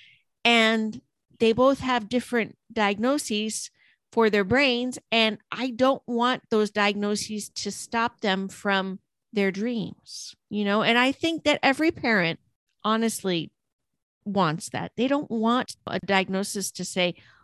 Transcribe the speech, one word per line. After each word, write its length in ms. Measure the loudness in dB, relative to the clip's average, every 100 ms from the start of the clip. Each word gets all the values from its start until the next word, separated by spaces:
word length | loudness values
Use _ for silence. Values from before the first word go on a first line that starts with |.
| -20 _ _ _
And 580 | 2 4 4 2 -2 -6 -16 _ _ 0
they 140 | 2
both 280 | 6 4 4
have 280 | 0 -2 0
different 480 | -4 -2 -2 -4 -8 -10
diagnoses 1000 | -2 0 0 0 0 -2 -4 -4 -6 -10 _ _ _ _
for 180 | 2 4
their 140 | 4
brains. 540 | 2 2 2 2 -2 -6 -2
And 260 | 2 2 0 -10
I 180 | -6 -4
don't 320 | 2 2 2 -2
want 360 | 0 0 -2 0
those 220 | 0 2
diagnoses 800 | 2 0 0 -2 -2 -4 -10 -10
to 220 | -10 -8
stop 500 | -8 -6 -2 -2 _
them 260 | -2 -2 -4
from 520 | -6 -2 0 -2 -8 _ _ _
their 200 | 0 0
dreams, 840 | 0 -4 -4 -6 -10 -18 -18 -16 -18 -8
you 160 | -2 0
know? 160 | 2
And 160 | 2 2
I 140 | 2
think 320 | 0 -2 -2
that 160 | 0 2
every 300 | 2 2 0
parent, 480 | 0 0 2 0 -2 _ _ _ _
honestly, 680 | -2 0 0 -2 -2 -2 -4 _ _ _ _ _ _ _ -4
wants 420 | 0 0 0 -6
that. 220 | -8 -8 -2
They 100 | 0
don't 240 | 0 -2
want 440 | -2 0 0 -2 -10 -8
a 120 | -6
diagnosis 720 | 0 0 0 -2 -4 -6 -8
to 140 | -8 -6
say, 300 | -2 -2 -2 -14 _